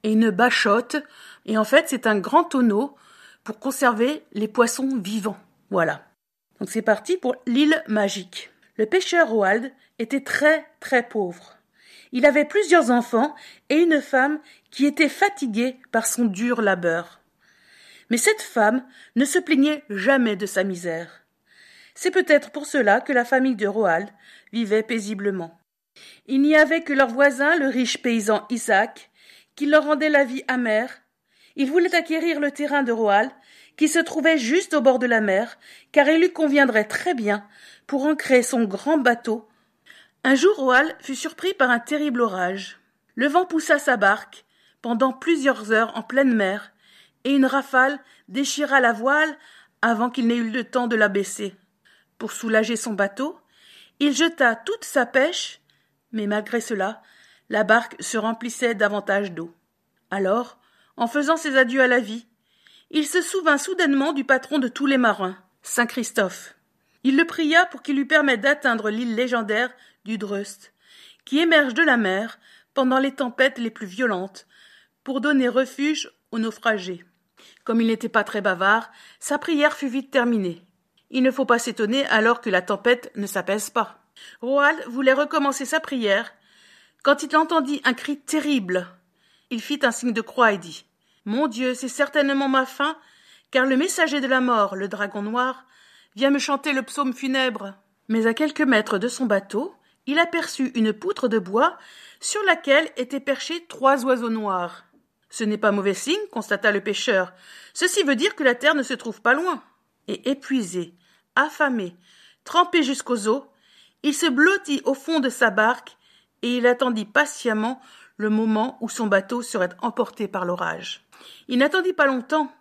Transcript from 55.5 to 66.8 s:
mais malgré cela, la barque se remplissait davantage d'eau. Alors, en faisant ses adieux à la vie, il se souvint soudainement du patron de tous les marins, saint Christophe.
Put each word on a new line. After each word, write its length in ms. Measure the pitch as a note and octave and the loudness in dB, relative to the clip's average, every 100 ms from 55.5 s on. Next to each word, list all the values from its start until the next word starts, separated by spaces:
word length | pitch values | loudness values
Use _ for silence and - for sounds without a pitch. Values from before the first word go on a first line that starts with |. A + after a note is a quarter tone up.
| - _ _ _ _ _ | -14 _ _ _ _ _
mais 140 | A3 G#2 | -6 -2
malgré 340 | G#3 G#3+ A#3+ | -2 -2 -6
cela, 420 | - G#3 C#3 - _ _ _ _ _ | -4 -4 -4 -6 _ _ _ _ _
la 160 | G#3 | -2
barque 320 | G#3+ A3+ A#3 - | 4 4 2 -12
se 180 | - A3+ | -6 -4
remplissait 560 | G#3+ A3+ A#3+ - A#3+ | -4 -4 -8 -2 -2
davantage 580 | G#3 G#3 G#3 G3+ G3+ G3+ | 2 0 0 -2 -2 -2
d'eau. 220 | E3 E3+ _ _ _ _ _ _ | -8 -12 _ _ _ _ _ _
Alors, 480 | G3 F#3+ A3 A#3+ - _ _ _ - | -2 0 0 -2 -14 _ _ _ -6
en 80 | A#3 | -2
faisant 320 | D4 C#4+ D#4+ | -2 0 0
ses 180 | D#4 C4+ | 2 2
adieux 240 | B3+ C4 | 4 4
à 80 | C4 | 4
la 120 | B3 | 4
vie, 260 | G#3 A3+ - _ _ _ _ - _ | 0 -10 -14 _ _ _ _ -20 _
il 120 | D#4 D4 | -2 0
se 160 | F4+ | -2
souvint 340 | F4 G4 D#4+ C#4+ | -2 -2 0 0
soudainement 560 | - F4+ E4 C#4 C#4+ | 0 0 2 2 0
du 100 | C#4 | -2
patron 360 | - C4 - C#4+ | 0 0 2 -2
de 100 | B3+ | -2
tous 160 | - | -2
les 140 | C#4 C4+ | 0 2
marins, 400 | B3 G3+ F#3 F#3 _ _ | 2 0 -4 -8 _ _
saint 240 | - - A#3 | -8 -4 -2
Christophe. 680 | - A3 - F#3+ - - _ _ _ | -4 -6 -2 -4 -4 -20 _ _ _